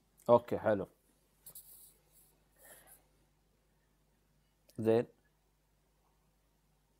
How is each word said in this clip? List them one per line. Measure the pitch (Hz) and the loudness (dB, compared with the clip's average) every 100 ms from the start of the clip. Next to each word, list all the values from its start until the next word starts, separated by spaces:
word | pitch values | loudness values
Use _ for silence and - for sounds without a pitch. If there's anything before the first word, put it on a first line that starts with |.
| _ _ - | _ _ 4
أوكي، | 120 - 95 | 4 4 -4
حلو. | 107 101 87 _ _ _ _ _ - - - - - - _ - - _ _ - - - - - _ _ _ _ _ _ _ _ _ _ _ _ _ _ _ _ _ - | 0 -2 -4 _ _ _ _ _ -20 -20 -20 -20 -20 -20 _ -20 -20 _ _ -20 -20 -20 -20 -20 _ _ _ _ _ _ _ _ _ _ _ _ _ _ _ _ _ -4
زين. | 110 117 120 - _ _ _ _ _ _ _ _ _ _ _ _ _ _ _ _ _ | 2 2 0 -10 _ _ _ _ _ _ _ _ _ _ _ _ _ _ _ _ _